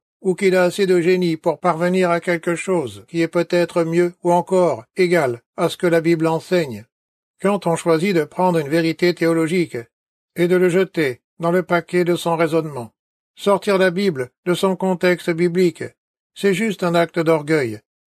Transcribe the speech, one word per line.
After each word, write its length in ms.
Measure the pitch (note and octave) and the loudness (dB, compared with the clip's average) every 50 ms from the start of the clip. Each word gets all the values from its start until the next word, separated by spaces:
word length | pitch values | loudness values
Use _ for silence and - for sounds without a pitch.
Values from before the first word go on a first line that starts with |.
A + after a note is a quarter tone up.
| _ _ _ _ | _ _ _ _
ou 140 | - F#3+ F3+ | -4 -4 -2
qu'il 200 | - G3+ F#3+ F3+ | 0 0 2 4
a 80 | F#3 F3+ | 4 2
assez 220 | F3+ E3+ - G3+ | 2 2 0 0
de 140 | F3+ F#3 F3+ | 2 2 2
génie 380 | D#3+ F3+ F#3 F3+ F3+ E3+ D#3+ D#3 | 2 2 2 2 0 -2 -2 -2
pour 220 | - F3 D3+ - | -2 -4 -4 0
parvenir 520 | - F3+ E3 D#3+ F3 F3+ F3+ F#3 F#3 F3 | 0 -2 0 0 0 0 0 0 2 0
à 80 | E3+ E3+ | 0 -2
quelque 360 | - F#3 F3 E3 - F3 E3+ | -2 -2 -4 -2 -2 -4 -4
chose 500 | E3 - G3 F#3+ F3 C#3+ A#2 G2 G2+ - _ | -4 -4 -2 -2 -2 -2 -4 -8 -14 -16 _
qui 140 | - E3 | -4 -4
est 80 | E3 E3 | -4 -2
peut-être 540 | - F3 E3+ - - F3 F3 E3 - F3 E3 | -2 -2 -2 0 0 0 0 0 0 -2 -2
mieux 300 | E3 E3 F3 F3 F3 F3 _ - | 0 0 0 0 0 -2 _ 0
ou 80 | F3+ F3 | 0 2
encore 500 | F3+ E3+ - F#3 F#3 F3+ E3 C3+ A2 A#2+ _ _ - | 2 2 0 0 2 2 2 0 -2 -8 _ _ -2
égal 440 | F#3 F3 F3 E3+ D3+ B2+ A#2+ A#2+ - _ _ | 0 2 2 2 2 0 -2 -6 -10 _ _
à 140 | - F3+ D#3 | -4 -2 -2
ce 80 | - - | -2 -2
que 100 | - F3 | -2 0
la 140 | E3 E3 | 0 2
Bible 260 | D#3+ E3 E3+ D#3+ D#3+ D#3+ | 2 2 0 0 0 0
enseigne. 580 | E3 D#3+ - - F#3 F3+ E3 C#3 A#2 G2+ A2 - _ _ _ _ _ _ _ _ _ _ | -2 -2 -4 -2 -2 -2 -2 -2 -6 -12 -14 -18 _ _ _ _ _ _ _ _ _ _
Quand 260 | - F#3+ G#3 F#3+ - F3 | -2 -2 -2 0 -2 -2
on 100 | E3 D#3+ | -2 -2
choisit 360 | - F3 E3 D#3 E3 G#3 G3 | 0 0 0 2 2 0 0
de 120 | E3 D3 | 0 -2
prendre 340 | C#3+ - - F#3 F#3 F3 E3 | -2 -2 0 0 2 2 0
une 80 | D3 C#3 | 0 0
vérité 460 | D3+ E3+ E3 E3 D#3+ - F3 F3 E3+ | 0 0 0 0 -2 0 0 0 0
théologique 640 | - E3+ E3 E3 E3 E3 D#3 E3+ F#3 E3 - - B2 A#2 - _ _ _ _ _ _ _ _ _ | 0 0 0 0 0 0 0 0 -2 -2 -2 -6 -10 -12 -14 _ _ _ _ _ _ _ _ _
et 140 | - F3 F3 | -2 0 2
de 80 | F3+ F3+ | 2 2
le 100 | F#3 F3+ | 2 2
jeter 540 | D#3+ F#3+ F#3+ F#3 - E3+ D#3 C3+ B2 - _ _ _ - | 2 2 0 0 -2 -2 -2 -2 -4 -6 _ _ _ -6
dans 120 | E3 E3+ | -2 0
le 120 | F3 F#3 F3 | 0 0 0
paquet 400 | - F3+ E3+ E3 - - F3+ F3+ | 0 -2 -2 -2 -2 -2 0 0
de 140 | E3 F3 D#3+ | 0 -2 -2
son 180 | - E3+ E3 | -2 -2 0
raisonnement, 560 | D#3+ E3+ D#3 D#3 E3 D#3 D#3+ C#3+ B2+ A#2 G#2+ - _ _ _ _ _ _ _ _ - | 0 0 0 0 -2 -2 -4 -8 -10 -12 -12 -16 _ _ _ _ _ _ _ _ -6
sortir 400 | - G3+ G3+ F#3+ - G#3 G3 F#3 | -2 0 0 0 0 0 2 2
la 140 | F#3+ F#3 | 2 2
Bible 400 | E3+ F3+ G3+ G3 D#3+ C3 B2 - _ _ _ | 0 0 -2 -2 -2 -2 -6 -10 _ _ _
de 80 | F3+ F3 | -4 -2
son 220 | - - F#3+ F#3 | 0 0 -2 -2
contexte 540 | F3 F#3+ F#3 F#3 F3 - F3+ F3+ E3+ - - | -2 -2 -2 -2 0 0 0 0 0 -2 -4
biblique, 560 | E3+ E3 F3 F3 E3 F#3 F#3 E3+ D#3 - A#2+ A#2+ - _ _ _ _ _ _ _ _ | -2 0 0 0 2 2 0 0 0 -4 -8 -14 -14 _ _ _ _ _ _ _ _
c'est 180 | - - G3+ F#3+ | -4 -2 0 0
juste 300 | E3+ A3+ A3+ F#3 - F#3+ | 0 -2 -4 -4 -4 -4
un 120 | F3 E3+ | 0 0
acte 240 | E3+ E3+ E3 - F3+ | 0 0 0 -2 -2
d'orgueil. 600 | D#3+ D#3 E3 D#3 D3 D3 D#3+ D#3 C3+ A2+ G#2+ G#2 - _ _ _ _ | 0 2 2 0 0 0 0 0 0 -2 -6 -10 -14 _ _ _ _